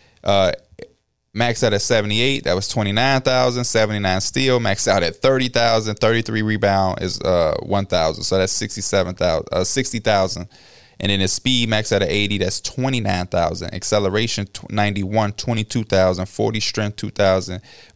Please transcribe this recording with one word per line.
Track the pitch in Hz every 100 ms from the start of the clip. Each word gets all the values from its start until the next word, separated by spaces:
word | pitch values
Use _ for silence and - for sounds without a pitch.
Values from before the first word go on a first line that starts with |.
| _ _
uh, | - 98 92 - _ - - _ _ _ _
max | 107 120 117
out | 117
at | 101
seventy-eight. | - 113 104 107 131 135
That | -
was | 92 -
twenty-nine | 113 101 104 135 131
thousand. | 131 127 127 123
Seventy-nine | 123 110 107 104 95 92
steal. | - 131 131 123
Max | 107 101 113
out | 95
at | 82 -
thirty | 131 131 127
thousand. | 120 117 113 107 101
Thirty-three | 110 117 113 110
rebound | 107 107 101 98 95 -
is, | 92 -
uh, | 90 87 80 -
one | 78 98 95
thousand. | 87 80 -
So | - 95
that's | 95
sixty-seven | - 101 - - 98 90 87
thousand, | 90 80 -
uh, | 92
sixty | 92 135 127 113
thousand. | 110 101 95 85 - - - - - -
And | 98
then | 98
his | 92
speed | - 131 127 113
max | 110 110
out | 101
at | 95
eighty, | 104 104 101
that's | 90 -
twenty-nine | - - 131 123 104 92 90
thousand. | 90 82 - 92
Acceleration, | 95 - 104 98 104 117 - 98
tw-, | - -
ninety-one, | 104 104 101 95 110 104
twenty-two | - - 113 107 117
thousand. | 110 98 110 92 92
Forty | - 110 110
strength, | - - 104
two | - 104
thousand. | - 98 95 92 87 - - -